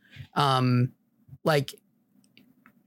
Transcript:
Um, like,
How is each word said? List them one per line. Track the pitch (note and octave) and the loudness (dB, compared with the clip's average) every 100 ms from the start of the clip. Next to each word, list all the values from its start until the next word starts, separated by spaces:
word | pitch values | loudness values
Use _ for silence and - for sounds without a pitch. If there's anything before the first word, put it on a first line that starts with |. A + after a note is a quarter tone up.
| _ - - | _ -20 -10
Um, | C#3+ C#3+ C3 B2+ B2 B2 - _ _ _ - | -2 0 2 0 0 -2 -4 _ _ _ -6
like, | - D3+ C3+ - _ _ _ _ _ _ _ _ _ _ | -2 0 -2 -12 _ _ _ _ _ _ _ _ _ _